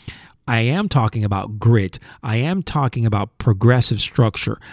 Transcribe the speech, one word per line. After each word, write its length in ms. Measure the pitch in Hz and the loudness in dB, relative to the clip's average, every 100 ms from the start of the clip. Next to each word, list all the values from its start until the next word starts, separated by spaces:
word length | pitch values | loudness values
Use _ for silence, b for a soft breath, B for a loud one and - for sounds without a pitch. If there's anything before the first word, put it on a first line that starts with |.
| B B B _ - | B B B _ -2
I 120 | 113 | 0
am 320 | 117 170 208 | 2 0 0
talking 340 | 135 110 110 | 2 2 0
about 340 | 104 98 101 107 | -2 -2 -4 0
grit. 400 | 117 117 95 - B B | 4 4 2 -6 B B
I 140 | - 113 | -4 -2
am 260 | 143 190 | -2 -4
talking 440 | - 156 135 123 113 | -4 -2 -2 0 0
about 320 | 104 101 - | 0 -4 -2
progressive 640 | - 98 117 127 - 110 | 0 4 4 4 2 -2
structure. 580 | - - 113 - - 107 B | -2 0 0 0 -6 -8 B